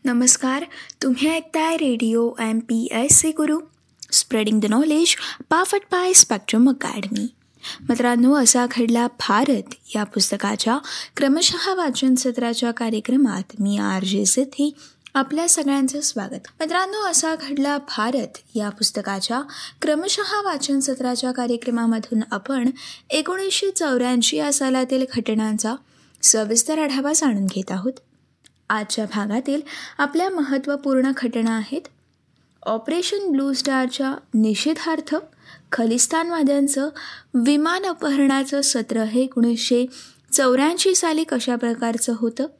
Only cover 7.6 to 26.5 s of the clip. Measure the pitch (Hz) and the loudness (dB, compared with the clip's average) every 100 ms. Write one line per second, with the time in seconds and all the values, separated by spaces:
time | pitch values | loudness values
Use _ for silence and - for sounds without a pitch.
7.6 | - - - 240 247 240 247 294 233 247 | -16 -12 -2 0 2 4 6 6 4 4
8.6 | 240 247 233 233 240 - - 311 285 233 | 2 0 2 2 0 -4 0 2 4 0
9.6 | 190 - - 208 208 - - 196 202 214 | -2 -16 -8 -6 -4 -2 -2 0 -2 -2
10.6 | 220 262 - - - - 269 294 359 339 | 0 -2 -4 -12 -10 -2 2 4 2 0
11.6 | 370 370 320 - 262 254 262 233 240 233 | -2 0 0 0 2 2 0 -2 -2 0
12.6 | 240 233 226 220 214 262 262 196 190 - | -2 -2 -2 -2 0 2 2 0 -8 -2
13.6 | 202 202 202 190 190 196 196 247 269 - | 0 0 0 0 0 0 2 2 0 0
14.6 | 294 294 - _ - 269 269 302 339 339 | -2 -2 -20 _ -6 -2 -2 -2 2 2
15.6 | 277 277 262 294 302 233 196 - - _ | 2 0 0 -2 -4 -4 -8 -10 -14 _
16.6 | 320 349 381 415 403 330 320 320 277 285 | -2 0 -2 -2 0 0 0 -4 -4 -2
17.6 | 277 285 285 - 220 262 214 - _ 226 | 0 -2 -4 -4 -2 -2 -4 -12 _ -4
18.6 | 208 208 220 - 202 196 - 233 285 - | -4 -2 -4 -4 -6 -6 -4 -4 -6 -14
19.6 | - - - 302 381 - 403 415 403 302 | -16 -6 -2 0 0 -4 -2 -2 -2 -4
20.6 | 285 277 269 262 254 247 254 254 240 233 | -2 -2 0 -2 -2 -2 -4 -4 -2 -2
21.6 | 247 233 233 226 214 220 214 202 196 269 | -2 0 0 0 -2 -4 -2 -6 -4 -2
22.6 | 240 254 - - _ 302 302 370 392 381 | -2 -2 -14 -18 _ -2 -2 -4 -2 -2
23.6 | 392 381 311 247 247 247 226 302 294 285 | -2 -2 0 0 0 2 2 0 0 0
24.6 | 269 262 254 262 262 247 226 220 220 214 | 0 0 0 0 -2 -4 -2 -2 -2 -2
25.6 | 214 254 _ _ _ _ - 220 214 | -4 -6 _ _ _ _ 4 4 4